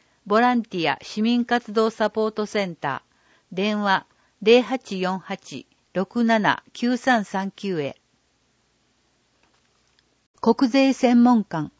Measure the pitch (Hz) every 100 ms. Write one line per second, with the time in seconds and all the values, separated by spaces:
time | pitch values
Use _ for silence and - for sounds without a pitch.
0 | _ _ - 208 247 240 208 185 156 135
1 | - - 220 240 233 240 226 214 220 -
2 | 214 220 214 214 208 214 190 165 147 131
3 | - _ _ _ _ 180 208 208 202 185
4 | - _ _ _ 202 240 208 254 - 190
5 | 185 190 - 196 - 139 - _ _ 175
6 | 190 240 233 226 180 - - - 240 247
7 | - 240 196 190 196 - 196 175 139 -
8 | _ _ _ _ _ _ _ _ _ _
9 | _ _ _ _ _ _ _ _ _ _
10 | _ _ _ _ - 233 269 269 269 254
11 | 247 240 240 240 196 160 151 -